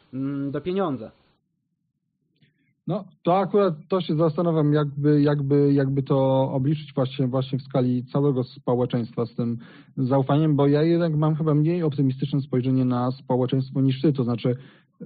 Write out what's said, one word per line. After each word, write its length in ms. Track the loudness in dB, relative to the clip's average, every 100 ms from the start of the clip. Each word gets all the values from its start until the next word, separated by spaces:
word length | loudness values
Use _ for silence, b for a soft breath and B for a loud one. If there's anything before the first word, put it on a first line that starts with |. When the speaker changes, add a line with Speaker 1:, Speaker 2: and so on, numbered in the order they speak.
| _
Speaker 1:
mm, 380 | -8 -6 -6 -6
do 100 | -6
pieniądza. 500 | -4 -4 -2 -4 -10 -18 _ _ _ _ _ _ _ _ _ _ _ _ _ _ _ _ -6
Speaker 2:
No, 180 | -6 -6 -6
to 140 | 0 0
akurat 360 | 2 2 0 -2 -4
to 140 | -4
się 140 | -2 0
zastanawiam, 580 | 0 0 0 2 2
jakby, 480 | 2 0 0 2 4
jakby, 520 | 4 2 2 2 4
jakby 300 | 2 2 -2
to 460 | 0 2 2 2 0
obliczyć 400 | 0 -2 -2 -4 -4
właśnie, 320 | -4 -2 -2
właśnie 320 | -2 -4 -6
w 20 |
skali 440 | -4 -2 0 0 -2
całego 380 | 0 0 0
społeczeństwa 840 | -4 -6 -2 0 0 -2 -4 -6 -6
z 100 | -4
tym 220 | -4 -4 B B B -6
zaufaniem, 580 | 0 0 2 2 2 2
bo 120 | 2
ja 160 | 2
jednak 320 | 2 2 0 0
mam 200 | 0 0
chyba 180 | 0
mniej 300 | 2 2 0
optymistyczne 580 | -2 0 -2 -2 -4 -4
spojrzenie 440 | -2 -2 0 0 0
na 260 | 0 -2
społeczeństwo 680 | -6 -2 0 0 0 -2 0
niż 200 | 0 2
ty. 120 | 0
To 100 | 0
znaczy, 340 | -2 -2 -2 -4 B B B _